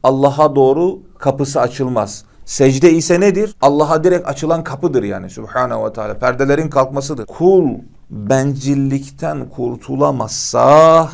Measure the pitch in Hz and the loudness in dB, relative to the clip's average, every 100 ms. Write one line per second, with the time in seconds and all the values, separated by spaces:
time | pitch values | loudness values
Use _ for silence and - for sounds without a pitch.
0 | 127 135 139 135 151 135 135 143 180 190 | 2 2 0 2 2 4 2 2 0 -4
1 | - _ 139 143 139 - 120 - 131 120 | -16 _ -4 -2 -2 -2 -2 -2 -4 -2
2 | 101 - - _ - - 139 131 170 160 | -4 -10 -20 _ -12 2 2 6 4 4
3 | - 175 202 185 214 - 139 147 151 160 | 2 2 2 2 -4 0 2 2 0 2
4 | 175 175 180 139 156 165 160 135 175 131 | 2 0 -2 -6 -2 -2 -4 -4 -2 0
5 | 101 98 92 110 110 127 127 113 110 104 | -2 -8 -10 -16 -8 -4 -2 -2 -6 -6
6 | 107 101 123 127 139 143 156 143 135 139 | -8 -2 -2 0 0 0 0 -2 -2 -4
7 | 139 139 107 - 170 190 151 - - - | -8 -10 -10 0 4 4 2 -4 -14 -20
8 | - 110 101 131 139 135 135 139 135 135 | -16 -12 -2 0 0 -4 -2 -2 -2 -4
9 | 139 - 160 151 123 - 123 120 - 135 | -8 -10 -8 -8 -12 -8 -8 -8 -8 -2
10 | 147 131 110 - - 120 127 151 160 165 | 0 0 -6 -8 -4 2 6 6 8 6
11 | 160 | 2